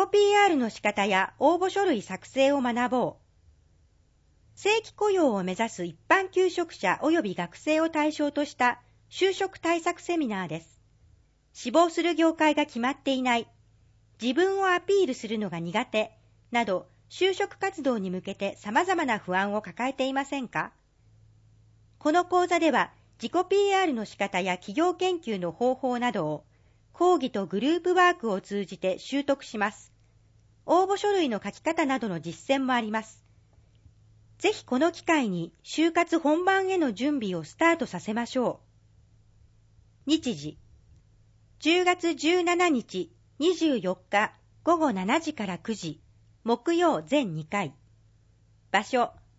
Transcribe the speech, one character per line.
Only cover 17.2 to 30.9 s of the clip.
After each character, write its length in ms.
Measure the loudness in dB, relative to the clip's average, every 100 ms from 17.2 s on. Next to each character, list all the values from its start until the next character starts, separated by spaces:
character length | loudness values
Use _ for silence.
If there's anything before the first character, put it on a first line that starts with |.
| 0
職 240 | 0 -4 -4
活 240 | -6 -2
動 160 | -2 -2
に 120 | -4
向 120 | -6
け 120 | -8
て 220 | -6 -6 -6
様 280 | -2 0
々 200 | 2 0
な 140 | 0 -2
不 180 | -2 -2
安 180 | 0
を 60 | -2
抱 300 | -6 -6 -4
え 20 |
て 140 | -4 -4
い 80 |
ま 100 | -4
せ 160 | -6 -8
ん 80 | -6
か？ 240 | -6 -8 -10 _ _ _ _ _ _ _ _ _ _ _ -6
こ 140 | 0
の 120 | 2 2
講 200 | 0 2
座 120 | 2
で 120 | 2
は、 220 | 2 0 -6 _ -12
自 60 | -4
己 200 | -2 0
ピ 80 | 2 2
ー 80 | 2
ア 40 |
ー 40 | 0
ル 80 |
の 120 | -2 -6
仕 100 | -6
方 220 | -4 -2
や 140 | -2
企 200 | -4 -6
業 200 | -2 0
研 240 | 0 -2 -2
究 200 | -4 -4
の 140 | -4
方 240 | -2 -2 0
法 220 | -2 -2
な 120 | -2
ど 160 | -2 -4
を、 180 | -6 -12 _ _ _ _
講 220 | 0 4
義 160 | 4 0
と 160 | -4 -4
グ 140 | -2
ル 80 | 0
ー 120 | 0
プ 140 | 2
ワ 160 | 4 4
ー 40 |
ク 160 | 2 -2
を 100 | -4
通 240 | -4 -6
じ 140 | -6 -4
て 200 | -4 -4
習 260 | -4 -4
得 200 | -2 -2
し 120 | -4 -4
ま 140 | -4
す。 200 | -6 -18 _ _ _ _ _ _ _ 2
応 200 | 2
募 100 | 4